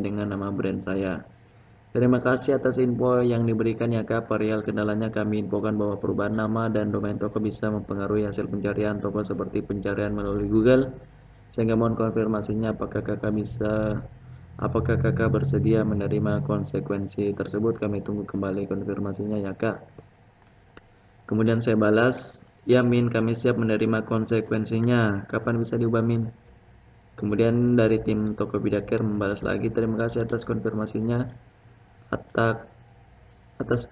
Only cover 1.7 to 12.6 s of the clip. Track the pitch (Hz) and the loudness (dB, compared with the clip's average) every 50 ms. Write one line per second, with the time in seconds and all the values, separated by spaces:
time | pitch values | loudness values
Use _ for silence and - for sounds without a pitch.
1.7 | - - _ _ - 117 123 123 127 120 - 131 131 127 - - 135 127 - 127 | -20 -20 _ _ 0 2 4 4 4 4 2 2 0 0 2 2 2 2 2 0
2.7 | 120 127 127 123 120 120 123 127 123 123 123 120 120 117 117 117 113 110 110 113 | 2 2 2 2 2 2 2 2 4 4 4 2 2 2 2 2 2 2 0 0
3.7 | 110 113 117 117 117 113 110 - 113 113 - - 110 107 107 107 107 107 104 - | 0 0 -2 0 0 -2 -2 -2 -2 -2 -2 -2 -2 0 0 0 0 -2 -2 -2
4.7 | 107 107 107 107 107 107 110 110 113 110 104 107 107 107 101 98 107 101 98 107 | -2 -2 0 0 0 0 -2 -2 -2 -2 0 0 0 -2 -2 -2 -2 -2 0 0
5.7 | 107 104 104 104 101 98 - - - - 101 104 110 110 110 107 110 113 113 110 | 0 0 0 0 -2 -2 -2 -2 0 0 0 0 0 0 0 0 0 0 0 0
6.7 | 107 107 104 107 104 104 101 104 104 - 104 104 - 110 107 104 98 - - 110 | 0 0 0 0 0 -2 -2 -2 -2 -2 -4 -2 -2 -2 -2 -2 -2 -2 -2 -2
7.7 | 107 104 95 - 101 101 98 101 104 107 104 101 101 107 104 - 95 101 95 104 | -2 -2 -4 -4 -6 -4 -2 0 0 0 0 -2 -2 -4 -4 -4 -4 -2 -2 -2
8.7 | 98 104 107 107 104 101 101 101 98 107 104 - 101 87 104 95 - 104 104 - | 0 0 -2 -2 -2 -2 -4 -2 -2 -2 -2 -2 -4 -4 -4 -4 -4 -4 -4 -4
9.7 | 101 101 95 101 101 101 104 104 104 104 101 101 101 101 104 101 107 110 110 123 | -4 -4 -4 -4 -2 -2 -2 -2 -2 -2 -2 -2 -2 -2 0 2 4 6 6 8
10.7 | 131 131 135 131 - - - - - - - - - - - - - 120 113 113 | 6 6 4 2 -4 -14 -18 -20 -20 -20 -20 -20 -20 -20 -16 -8 -2 0 2 2
11.7 | 113 113 113 113 113 - 113 113 - 113 110 107 110 107 98 - 104 107 | 4 4 2 2 2 0 0 0 0 0 0 0 0 -2 -2 -2 -2 -2